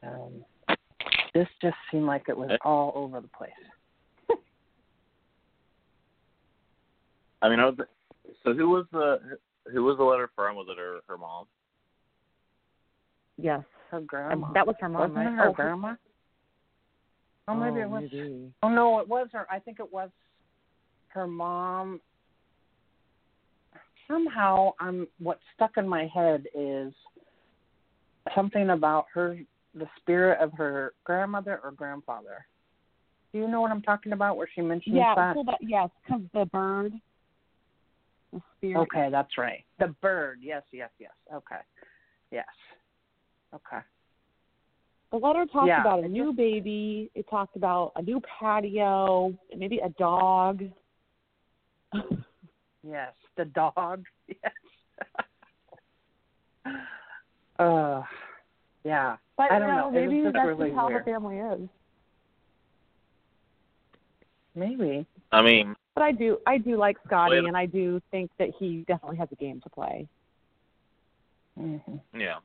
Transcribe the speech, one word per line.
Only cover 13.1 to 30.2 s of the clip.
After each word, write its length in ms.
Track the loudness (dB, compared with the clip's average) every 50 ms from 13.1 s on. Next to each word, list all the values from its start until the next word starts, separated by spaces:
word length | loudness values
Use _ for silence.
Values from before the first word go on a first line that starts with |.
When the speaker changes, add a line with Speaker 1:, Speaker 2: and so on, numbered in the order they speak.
| _ _ _ _ _ -6
Speaker 3:
Yes. 240 | -2 -2 -2 -2 -4 _ _ -20 -20 _
Speaker 1:
Her 100 | -12 -12
grandma. 460 | -10 -8 -8 -8 -4 -4 -4 -4 -4 0
Speaker 3:
Um, 40 | 2
that 120 | 2 2
was 100 | 2 0 -4
her 80 | -4 -6
mom, 120 | -2 0
Speaker 1:
Wasn't 160 | 0 0 0
Speaker 3:
right? 100 | -2 -4
Speaker 1:
it 100 | -2 2
her 60 | 4 4 4
Speaker 3:
Oh, 40 | 4
her 100 | 2 -2
Speaker 1:
grandma? 300 | -2 -2 -4 -6 -8 -10 -12 _ _ _ _ _ _ _ _ _ _ _ _ _ _ _ _ _ _ _ _ _ _ _ _ _ _ _ _ _ -6
Oh, 60 | -4
maybe 260 | -2 -2 -2 -2 -2
Speaker 3:
Oh, 20 | -4
Speaker 1:
it 80 | -4
was. 120 | -6 -8 -8 -8 -10
Speaker 3:
maybe. 400 | -10 -10 -10 -12 -12 -14 -16 -10 _ 0
Speaker 1:
Oh, 60 | 2
no, 320 | 4 6 6 6 4 4
it 80 | 0 0
was 200 | -2 -4 -4 -4 -6
her. 140 | -10 -10 -8
I 80 | -10 -10
think 220 | -10 -12 -14 -14
it 120 | -14 -12 -8
was 160 | -10 -10 -10 _ _ _ _ _ _ _ _ _ _ _ _ _ _ _ _ _ _ _ _
her 180 | -8 -6 -6
mom. 760 | -6 -6 -6 -6 -4 -4 -4 -4 -4 -4 -4 -6 -8 -10 -14 _ _ _ _ _ _ _ _ _ _ _ _ _ _ _ _ _ _ _ _ _ _ _ _ _ _ _ _ _ _ _ _ _ _ _ -20 -20 _ _ _ _ _
Somehow, 640 | -2 0 0 0 0 2 2 4 6 6 4 4 2 _
I'm, 260 | -6 -6 -4 -6 -6 -8 _ _
what's 220 | -6 -6 -6 -6 _ _ -2
stuck 180 | _ 0 0 _
in 100 | 0 0 0
my 180 | 0 -2 -2
head 380 | -2 0 2 4 4 4 2 0 -6 -8
is 380 | -6 -4 -4 -4 -4 -6 -8 -10 _ _ -20 _ -20 _ _ _ _ _ _ _ _ _ _ _ _ _ _ _ _ _ _ _ _ _ -4 -2
something 360 | 0 0 0 0 0 2 2
about 360 | 2 4 4 2 2 2 0 -2 -4
her, 240 | -2 -2 -2 -4 -6 -14 _ _ _ _ _ _
the 120 | -14 -14 -14 -14 -14
spirit 400 | _ 0 2 4